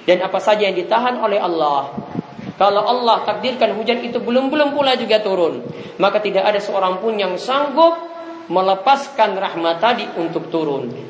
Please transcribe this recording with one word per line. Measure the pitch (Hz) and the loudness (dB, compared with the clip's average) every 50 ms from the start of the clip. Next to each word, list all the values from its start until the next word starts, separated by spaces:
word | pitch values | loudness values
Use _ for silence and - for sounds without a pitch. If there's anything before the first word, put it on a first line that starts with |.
| - | 4
Dan | - 180 180 185 | 4 4 4 2
apa | - - 190 - | -2 -2 0 2
saja | 220 214 208 202 | 2 2 4 2
yang | 196 185 | 0 0
ditahan | 175 170 - 214 226 247 254 247 233 226 | -2 -2 0 0 2 2 0 -2 0 -2
oleh | 214 202 208 | 0 0 0
Allah, | - 180 170 160 151 147 143 139 139 - - - - - - - - - - - - - - - | 0 0 0 0 0 0 0 0 -2 -4 -8 -10 -12 -8 -8 -8 -8 -8 -16 -14 -14 -14 0 2
kalau | 185 202 202 202 - | 2 4 4 4 2
Allah | - 247 247 247 233 214 185 - | 2 0 2 4 2 2 2 2
takdirkan | 214 196 - 202 254 247 - 240 208 196 214 | -2 -4 -2 -2 -4 0 0 0 0 0 -2
hujan | 220 226 240 247 - | -2 -2 -2 -2 -2
itu | 233 - 240 | -4 -4 -4
belum-belum | 202 208 240 254 269 269 294 302 294 285 269 | -2 0 0 0 2 2 2 2 2 2 2
pula | 294 277 269 254 240 | 0 2 2 2 0
juga | 240 202 220 214 214 | 2 2 2 2 2
turun, | 208 190 180 175 151 131 123 - 117 - - - - - - | 0 0 2 2 0 0 -4 -8 -10 -12 -12 -14 -14 -4 0
maka | 180 196 202 214 | 0 2 2 0
tidak | 214 202 190 190 190 208 | -2 0 0 2 2 2
ada | 208 202 | 0 0
seorang | - - 214 196 190 185 185 185 | -2 -2 -2 0 0 0 -2 -2
pun | 214 226 220 | -2 -2 -2
yang | 208 196 185 180 180 | -2 -2 -2 -4 -6
sanggup | - - 262 285 294 294 247 294 330 339 330 339 - - - - - - - - - - | -4 -2 0 0 0 0 2 4 4 4 4 2 -8 -12 -12 -14 -14 -14 -14 -14 -10 -2
melepaskan | 165 185 185 190 190 190 - 269 277 269 - - - - 220 202 190 190 | 0 2 4 4 2 2 4 2 2 2 2 -8 0 2 2 2 2 -2
rahmat | 190 185 - 170 165 165 170 | -4 -4 -4 -2 -2 -2 0
tadi | 170 - 233 240 208 208 - - 175 | 2 2 2 2 2 -2 -6 -6 -4
untuk | 170 165 165 165 160 - | -4 -4 -4 -6 -6 -4
turun. | - 165 156 147 139 131 127 120 120 131 - - | -4 -2 -2 -2 -2 -4 -6 -8 -10 -10 -14 -14